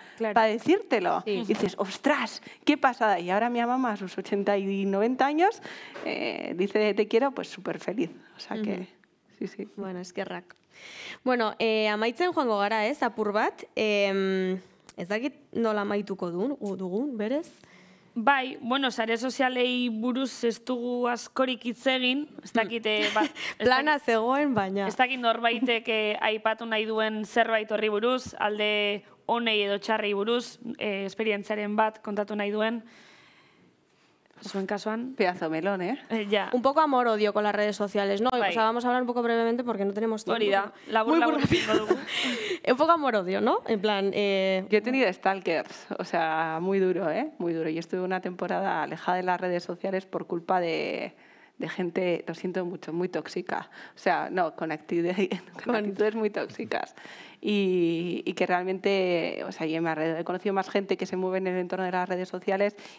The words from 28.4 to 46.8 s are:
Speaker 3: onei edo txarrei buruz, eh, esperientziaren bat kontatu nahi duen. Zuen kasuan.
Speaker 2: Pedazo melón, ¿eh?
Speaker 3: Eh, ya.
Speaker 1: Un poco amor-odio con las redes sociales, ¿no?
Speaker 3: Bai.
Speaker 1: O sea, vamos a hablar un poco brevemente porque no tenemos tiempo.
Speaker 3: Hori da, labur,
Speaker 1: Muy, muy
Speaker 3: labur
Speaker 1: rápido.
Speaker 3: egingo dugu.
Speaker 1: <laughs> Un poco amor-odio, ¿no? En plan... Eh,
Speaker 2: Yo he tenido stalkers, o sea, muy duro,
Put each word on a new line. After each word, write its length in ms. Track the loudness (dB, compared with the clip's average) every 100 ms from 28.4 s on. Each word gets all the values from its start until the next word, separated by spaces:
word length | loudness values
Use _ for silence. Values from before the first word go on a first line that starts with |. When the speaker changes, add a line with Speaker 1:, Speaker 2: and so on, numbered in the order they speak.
| 0 2 0 2 0 -2 -6 -10 -2
Speaker 3:
onei 360 | 0 2 2
edo 160 | 2 0
txarrei 340 | 0 0 0
buruz, 460 | 0 0 0 -2 -10 -12 -6
eh, 280 | -4 -4 -4
esperientziaren 680 | -4 -2 -2 -2 -4 -2 2
bat 220 | 2 0
kontatu 320 | -6 -4 -2 -2
nahi 160 | -2
duen. 320 | 0 0 -2 -8 -20 -20 -20 -20 -20 _ _ _ _ _ _ _ _ _ -18
Zuen 220 | -8 -6 -4
kasuan. 480 | -4 -4 -4 -4 0
Speaker 2:
Pedazo 340 | 0 0 -2
melón, 320 | -2 0 0
¿eh? 180 | -2 -4 -4
Speaker 3:
Eh, 160 | -4 0
ya. 200 | 0 2
Speaker 1:
Un 80 | 2
poco 180 | 2 4
amor-odio 500 | 4 4 4 4 2
con 100 | 2
las 100 | 2
redes 220 | 2 0 0
sociales, 460 | -2 0 0 2
¿no? 80 | 2
Speaker 3:
Bai. 180 | 2 2
Speaker 1:
O 40 |
sea, 100 | 4
vamos 200 | 2 2 2
a 20 |
hablar 140 | 2
un 40 | 0
poco 140 | 0
brevemente 420 | 2 2 2 0
porque 220 | 0 0 0
no 80 |
tenemos 300 | 0 -2 -2 -2
tiempo. 100 | 0
Speaker 3:
Hori 140 | 4
da, 240 | 2 2 -6 -2
labur, 240 | 2 4 4
Speaker 1:
Muy, 20 |
muy 80 | 4
Speaker 3:
labur 140 | 4
Speaker 1:
rápido. 200 | 2 2
Speaker 3:
egingo 240 | 4 2 4
dugu. 140 | 0 -2 -4 -2
Speaker 1:
<laughs> 380 | -2 -4 -2 0
Un 60 | 4
poco 140 | 4
amor-odio, 480 | 4 4 2 2 2
¿no? 180 | 2 2 0
En 120 | 0
plan... 300 | 2 2 0
Eh, 520 | 2 2 2 2 2 2
Speaker 2:
Yo 80 | 0
he 20 |
tenido 300 | 2 2 2
stalkers, 760 | 2 0 0 0 -2 -2 -10 -10 -8
o 60 |
sea, 560 | -2 0 0 0 0 -2
muy 180 | 0
duro, 300 | 2